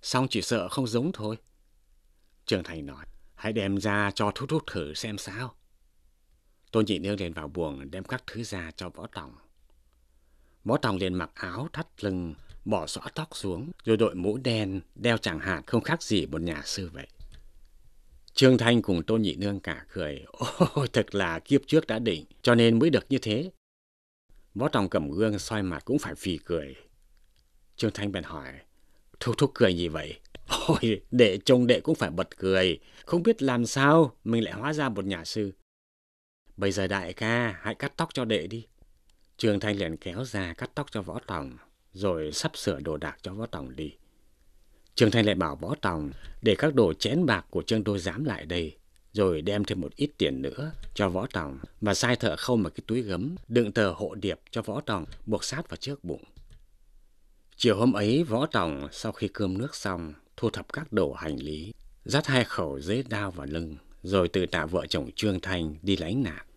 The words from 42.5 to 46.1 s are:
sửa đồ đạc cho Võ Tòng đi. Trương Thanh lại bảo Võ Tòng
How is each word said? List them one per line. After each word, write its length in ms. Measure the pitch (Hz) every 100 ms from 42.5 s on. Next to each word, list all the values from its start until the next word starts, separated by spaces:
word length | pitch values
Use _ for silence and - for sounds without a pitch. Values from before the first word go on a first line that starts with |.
| -
sửa 240 | - 76
đồ 160 | 71 76
đạc 200 | - -
cho 120 | -
Võ 120 | 95 113
Tòng 300 | 87 65 65
đi. 160 | 76 - _ _ _ _ _ - _ _ _
Trương 160 | - 110
Thanh 160 | 117 107
lại 80 |
bảo 220 | 90 85 69
Võ 180 | 80 143
Tòng 300 | 101 82 73